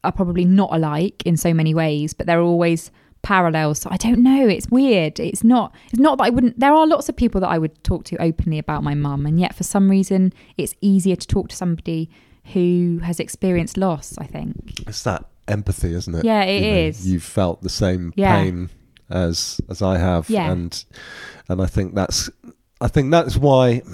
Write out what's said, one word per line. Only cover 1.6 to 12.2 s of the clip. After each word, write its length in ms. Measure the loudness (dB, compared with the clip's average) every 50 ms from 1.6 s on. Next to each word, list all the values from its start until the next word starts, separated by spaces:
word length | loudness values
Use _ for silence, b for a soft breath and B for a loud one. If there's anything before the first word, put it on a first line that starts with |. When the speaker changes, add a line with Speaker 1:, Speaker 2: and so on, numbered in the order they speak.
| 2 2 2
Speaker 1:
ways, 380 | 2 0 0 0 -2 -4 -6 -6
but 120 | _ -2
there 120 | 0 2 2
are 40 | 4
always 480 | 4 2 2 2 2 0 0 -4 -10 b b b b b b -4
parallels. 560 | 0 2 2 2 2 2 0 0 0 -2 -4
So 80 | -6 -6
I 60 | -6
don't 220 | -4 0 0 4 4
know. 280 | 6 6 6 6 4 4
It's 200 | 2 0 -2 0
weird. 500 | 2 2 4 4 4 2 2 -2 -4 -4
It's 240 | -6 -6 -6 2 4
not, 280 | 4 4 4 2 -2 b b b b
it's 80 | b 2
not 180 | 4 4 4 4
that 60 | 2
I 60 | 2
wouldn't, 280 | 2 2 2 0 2 2
there 140 | 4 6 6
are 140 | 6 6
lots 220 | 4 2 0 0 -4
of 80 | -2
people 240 | 0 0 0 0 0
that 80 | -2 0
I 100 | 0 0
would 240 | -2 -2 _ _ _
talk 200 | -4 -4 -2 -4
to 100 | -8 -6 -2
openly 380 | -2 -2 0 0 -2 -2 -2 -4
about 240 | -4 -4 -4 -4 -2
my 100 | -2 -2
mum, 320 | -2 -2 -2 -4 -4 -2
and 120 | 0 2 2
yet 140 | 0 0 -2
for 80 | -6 -8
some 240 | -2 0 2 4 4
reason 420 | 4 2 2 2 2 2 2 2 0 b b b b
it's 180 | -6 -6 -6 -6 _
easier 340 | 0 2 2 4 4 2 0
to 100 | -2 -2
talk 220 | _ -2 -2 -2 -4
to 80 | -10
somebody 540 | -6 -4 -4 -4 -4 -4 -6 -4 -4 -4 -6 b b